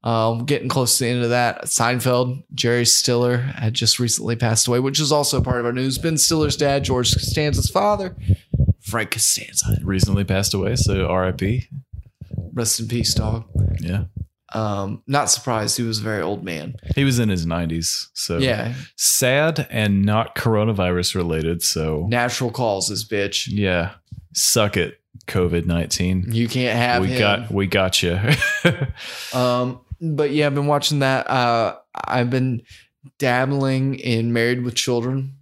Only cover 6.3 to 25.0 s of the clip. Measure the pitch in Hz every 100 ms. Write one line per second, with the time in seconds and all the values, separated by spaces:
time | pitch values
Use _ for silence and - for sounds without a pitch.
6.3 | 160 151 - 143 139 135 127 123 - -
7.3 | - 151 143 131 185 202 208 190 - -
8.3 | - _ - - - - 117 107 - -
9.3 | - - - - 101 - 95 95 98 98
10.3 | 95 101 101 92 123 104 95 87 92 92
11.3 | 92 95 123 - 139 - - - _ -
12.3 | - 87 - 117 - 113 120 110 - 110
13.3 | 113 113 - 92 - 82 98 85 - -
14.3 | _ _ - 107 101 98 107 - 139 117
15.3 | - - 113 107 - 117 110 107 107 85
16.3 | 101 92 82 76 117 - - 139 120 113
17.3 | 92 82 82 82 82 80 - - - -
18.3 | 85 131 110 117 131 139 - - - 127
19.3 | 135 156 151 143 - 107 101 101 107 117
20.3 | - 117 110 107 101 90 90 87 95 85
21.3 | 80 80 85 - - 78 78 90 120 120
22.3 | 123 123 113 120 98 92 101 110 104 101
23.3 | - - 101 101 90 85 - _ - -
24.3 | - - 120 104 98 85 -